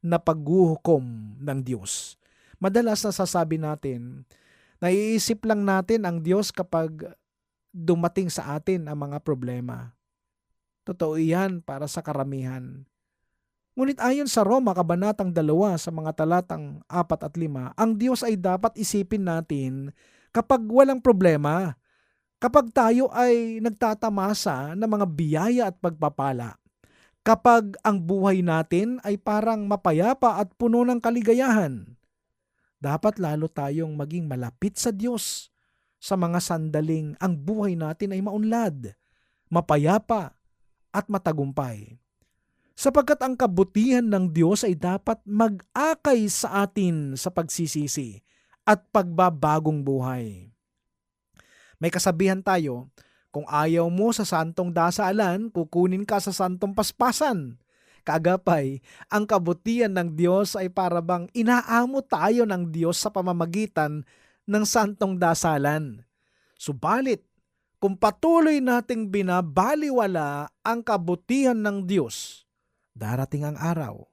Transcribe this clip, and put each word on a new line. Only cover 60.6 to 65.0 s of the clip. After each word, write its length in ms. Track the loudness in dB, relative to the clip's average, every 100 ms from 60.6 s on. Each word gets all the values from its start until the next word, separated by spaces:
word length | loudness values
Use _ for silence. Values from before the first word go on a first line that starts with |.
| -4
para 320 | -2 0 0
bang 240 | -2 -4 -4 -2
inaamo 640 | 2 2 2 0 0 -2 -2
tayo 400 | 0 2 2 2
ng 240 | 0 -4
Diyos 260 | -2 -2 0
sa 100 | -4
pamamagitan 920 | -2 -2 -2 -2 -2 -4 -2 -2 -4 -12 _ _ _ -2
ng 160 | 0
santong 520 | 2 2 0 0